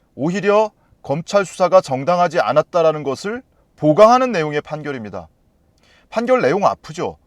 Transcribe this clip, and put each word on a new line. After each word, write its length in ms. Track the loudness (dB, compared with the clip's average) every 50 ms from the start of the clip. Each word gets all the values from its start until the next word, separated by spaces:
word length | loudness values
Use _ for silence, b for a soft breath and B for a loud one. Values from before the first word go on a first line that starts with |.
| _ _ -12
오히려 560 | -6 -4 -4 -4 -2 0 0 2 2 2 0 _ _ _ _ _ _ -8
검찰 420 | -8 -8 -8 -6 -2 -2 -2 -2
수사가 360 | -2 -4 -2 0 4 4 4
정당하지 580 | 4 4 -4 -4 -2 -2 0 0 0 0 0 -2
않았다라는 640 | -2 0 0 0 0 _ 0 0 2 2 0 -2 -4
것을 400 | -6 -8 -6 -8 -10 -10 -10 -14 _ _ _ _ _ _
보강하는 560 | -4 0 2 4 6 6 6 6 4 2 0
내용의 300 | -2 -2 -2 -2 -4 -6
판결입니다. 680 | -6 -6 -10 -10 -10 -10 -10 -10 -10 -12 -12 -14 -14 -16 _ _ _ _ _ _ _ _ _ b b b b b b b
판결 320 | -6 -6 -2 0 0 2
내용 240 | 2 2 0 2 0
아프죠? 520 | 0 -2 -2 -10 -16 -10 -8 -8 -8 -8 -12 _